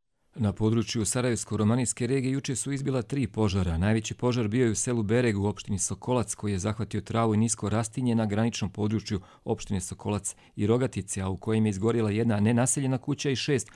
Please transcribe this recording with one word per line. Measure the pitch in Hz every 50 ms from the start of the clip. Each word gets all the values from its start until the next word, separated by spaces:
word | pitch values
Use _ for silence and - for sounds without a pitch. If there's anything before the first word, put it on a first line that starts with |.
| _ _ _ _ _ _ _ 160
Na | 110 101
području | 98 - 107 110 113 117 107 - - 117 104
Sarajevsko-romanijske | - - 127 123 127 117 - - - 110 101 107 104 117 127 123 - - - 127
regije | 117 135 139 123 131
juče | 135 135 - - 131
su | 110 - 135
izbila | 139 135 139 143 131 127
tri | 110 - 135 143 127 - -
požara. | 110 110 101 87 98 90 85 82 80
Najveći | 92 104 110 113 107 - 104
požar | - - 123 120 127 113 101
bio | 110 127 127
je | 113
u | 104
selu | - - 131 123 117
Bereg | 110 95 113 123 123 117 104 98
u | 98
opštini | 104 101 - - - 104 90
Sokolac, | - - 98 - - 120 127 123 110 - -
koji | - - 104
je | 101 92
zahvatio | 92 107 104 - 107 107 - -
travu | 107 - 110 113 113 113 107
i |
nisko | 104 113 117 - - - 101
rastinje | 104 110 117 - - 139 127 123 113
na | 113 110
graničnom | 104 101 104 113 117 110 - 110 92
području | - - 104 107 110 104 - - 107 92 - - - - _
opštine | 127 113 - - - 104 92
Sokolac | 90 - 95 - - 107 104 101 - - - - - - _
i | - 104
Rogatice, | 101 113 123 131 123 - 107 95 - - 101
a | 95 92
u | 95
kojem | 87 - 113 110 110 110
je | 107
izgorjela | 98 92 101 117 113 120 110 104
jedna | 101 110 117 117 107 104
nenaseljena | 101 113 120 120 127 123 - 151 135 131 131 127
kuća | - - 143 - - 143
i | 131
šest | 113 - - 143 123 - - -